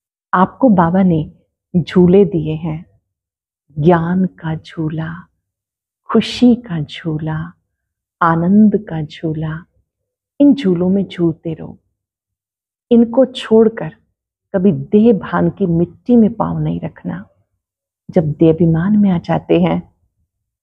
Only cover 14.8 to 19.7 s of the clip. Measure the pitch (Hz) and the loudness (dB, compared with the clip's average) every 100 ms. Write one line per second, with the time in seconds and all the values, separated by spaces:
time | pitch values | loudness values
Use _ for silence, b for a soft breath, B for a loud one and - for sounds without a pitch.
14.8 | 139 208 226 202 - 175 170 170 190 165 | 0 2 4 2 -2 -2 -2 -2 -2 0
15.8 | 170 - - 240 208 - 165 165 151 170 | -2 -6 0 4 4 0 -6 -4 -4 -6
16.8 | 165 - 175 175 208 _ _ _ _ _ | -8 -10 -10 -10 -14 _ _ _ _ _
17.8 | _ _ - - 156 147 165 160 170 165 | _ _ -4 -2 -2 0 0 2 0 0
18.8 | 185 214 202 175 - 165 - 170 175 | 0 2 2 0 -2 -6 0 0 0